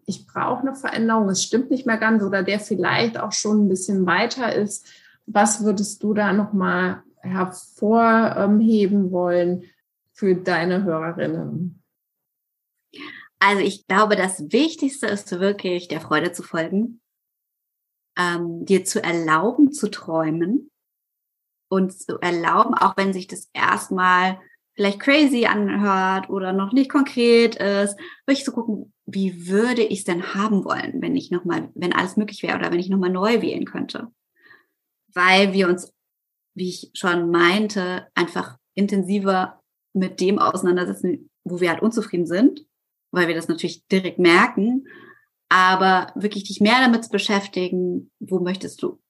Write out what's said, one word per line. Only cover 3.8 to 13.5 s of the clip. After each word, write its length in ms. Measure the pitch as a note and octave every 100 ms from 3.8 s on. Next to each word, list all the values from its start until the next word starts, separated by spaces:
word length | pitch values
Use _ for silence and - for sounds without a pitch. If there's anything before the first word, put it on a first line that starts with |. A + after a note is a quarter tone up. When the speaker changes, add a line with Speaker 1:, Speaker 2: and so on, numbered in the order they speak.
| - G3 F3+
Speaker 1:
weiter 480 | F3+ A#3+ C4 A3+
ist. 340 | - G#3 - - - _ _ -
Was 380 | G#3 G#3+ -
würdest 400 | G#3+ G3 G3+ -
du 100 | G#3
da 200 | G#3 G#3
nochmal 720 | G3 G#3 G3 F3+ F3+ F#3 F#3+ - _
hervorheben 1900 | F#3 F#3 F3+ - - - G#3 A3+ A3+ A3+ A3+ - G3 G#3 A3+ A3 F#3+ G3+ F#3
wollen 520 | F3+ F3+ F3 F3 F3+ - _ _ _ _
für 240 | - G3 F3+
deine 480 | F#3 E3+ F3 F3+
Hörerinnen? 1000 | G3 D#3+ D#3+ E3+ D3+ E3 D3+ D3 F3+ - _ _ _ _ _ _ _ _ _ _ _ - - - - -
Speaker 2:
Also 220 | G3+